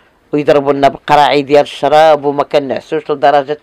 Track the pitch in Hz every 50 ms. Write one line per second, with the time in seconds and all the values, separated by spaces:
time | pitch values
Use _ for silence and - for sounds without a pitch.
0 | _ _ _ _ _ - - 147 143 156 147 143 139 139 139 139 139 135 135 -
1 | - - 151 147 143 127 135 147 139 131 143 143 135 - - - 143 139 151 151
2 | 160 160 151 131 135 147 139 143 135 - - 147 139 127 113 - - - 160 156
3 | - - 151 143 156 139 147 143 135 147 151 147